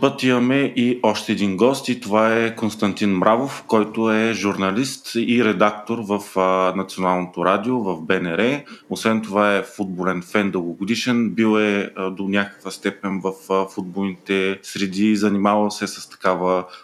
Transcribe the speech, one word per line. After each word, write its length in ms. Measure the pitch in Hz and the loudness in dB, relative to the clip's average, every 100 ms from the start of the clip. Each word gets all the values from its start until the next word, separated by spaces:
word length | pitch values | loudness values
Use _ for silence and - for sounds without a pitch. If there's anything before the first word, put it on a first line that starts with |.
път 220 | 135 135 | 0 2
имаме 500 | 127 123 123 135 139 - | 2 2 4 2 0 2
и 240 | 120 123 | 0 2
още 300 | 110 107 - | 0 0 -2
един 240 | 98 101 92 | 0 0 4
гост 320 | 120 135 - | 4 2 -2
и 120 | - | -4
това 340 | 101 107 110 | 0 2 4
е 220 | 113 113 113 | 4 0 -2
Константин 540 | 110 - 104 90 104 95 | -4 0 -2 0 0 2
Мравов, 460 | 104 113 135 - - | 4 2 0 -6 0
който 440 | 110 104 113 113 | 2 2 0 0
е 200 | 110 113 | 2 0
журналист 840 | 104 98 92 95 98 135 - - | 0 -2 0 0 0 -2 -6 -6
и 300 | 117 117 120 | -2 0 2
редактор 540 | 110 95 104 - - 117 | 2 4 2 2 -4 -6
в, 400 | 104 101 101 95 | -2 -4 -2 0
а, 320 | 92 92 92 90 | 2 2 2 0
Националното 680 | 92 - 92 92 90 90 | -6 -2 0 0 -2 -2
радио, 340 | 87 101 110 127 | 2 2 0 -2
в 200 | 98 82 | -2 -4
Б 180 | 80 95 | -2 -2
Н 180 | 87 85 | -2 0
Р. 240 | 117 143 - - - | 0 -2 -6 -18 -10
Освен 320 | 95 113 110 | -4 0 0
това 340 | 110 98 104 101 | 0 0 2 2
е 60 | |
футболен 600 | 95 - 95 90 90 90 | -2 -6 -6 -4 -2 -4
фен 280 | 87 107 98 | -2 -2 0
дългогодишен. 800 | 92 85 85 98 110 127 120 113 | 0 -4 -4 -2 -2 0 0 0
Бил 280 | 90 110 107 | 2 2 4
е, 300 | 107 101 95 - | 2 0 -2 -6
а, 140 | 95 | -6
до 180 | 95 98 | -4 -2
някаква 420 | 101 98 - 95 | -2 -2 -6 -14
степен 500 | - 101 - 101 95 | -6 -6 -4 -4 -4
в, 80 | 92 - - | -4 -6 -2
а, 160 | 95 95 | 0 0
футболните 880 | - 92 92 98 90 - 98 95 98 | -6 -8 -4 -6 -6 -4 0 0 -4
среди, 540 | - - 95 92 107 107 | -8 -6 -4 0 2 2
занимавал 540 | 104 101 101 104 104 | 2 2 2 2 0
се 160 | - 98 | -2 -8
с 220 | - - | -8 -16
такава 540 | - 98 90 90 92 87 - | -4 -2 0 2 0 -2 -12